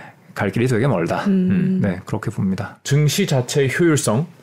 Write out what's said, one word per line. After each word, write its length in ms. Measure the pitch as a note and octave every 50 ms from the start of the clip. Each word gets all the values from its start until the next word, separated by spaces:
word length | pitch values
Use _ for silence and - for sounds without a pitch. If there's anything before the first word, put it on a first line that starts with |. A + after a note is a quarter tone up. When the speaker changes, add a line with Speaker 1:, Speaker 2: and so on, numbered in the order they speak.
| - - - _ _ - -
Speaker 1:
갈 180 | - G#2+ G2
길이 160 | - A#2 A#2
되게 200 | C3 B2+ G#2 A#2+
멀다. 380 | D3 A2+ F2 E2 E2 - - -
Speaker 2:
음. 520 | G3+ F#3+ F#3+ F#3 F#3 G3 F#3 F#3+ F#3 F#3+ F#3
Speaker 1:
네, 180 | - G2+ F2+ F#2+ -
그렇게 260 | - - G2+ - -
봅니다. 480 | - - G#2+ F#2+ F#2+ F2+ F#2 - - - _
Speaker 3:
증시 440 | - C3+ D3 D3+ D3 - - G3
자체의 420 | - D3+ C3 B2 - - D3 C#3 C3 -
효율성, 480 | - F3+ E3+ D3+ C#3 - A#2+ G#2+ A#2+ E3 - - -